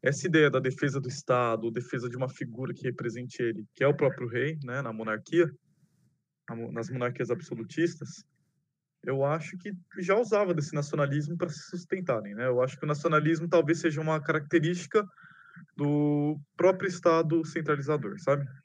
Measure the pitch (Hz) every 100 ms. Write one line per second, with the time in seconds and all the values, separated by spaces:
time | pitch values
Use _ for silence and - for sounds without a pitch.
0 | - 143 185 156 147 131 127 127 147 139
1 | 127 - - 127 120 113 117 117 120 131
2 | 123 120 131 - - 113 131 - 127 123
3 | 120 113 123 - 120 110 107 - 135 147
4 | 139 - 123 120 139 160 131 127 127 110
5 | 110 107 - 165 165 - _ _ _ _
6 | _ _ _ _ - 113 117 113 110 127
7 | 120 123 123 120 - 117 113 - 170 -
8 | 135 - - _ _ _ _ _ _ _
9 | - 135 139 156 156 185 208 185 - -
10 | 180 202 233 208 202 165 147 151 143 -
11 | 139 143 147 175 175 - - 180 - 190
12 | 180 117 101 104 127 123 131 - 151 147
13 | 170 151 151 165 170 175 147 165 170 156
14 | 156 156 147 156 147 170 151 175 - 214
15 | 202 - - - - - - - 147 147
16 | 147 147 147 151 - - 180 185 190 180
17 | 175 165 160 165 156 170 156 147 139 151
18 | 110 101 - 143 139 -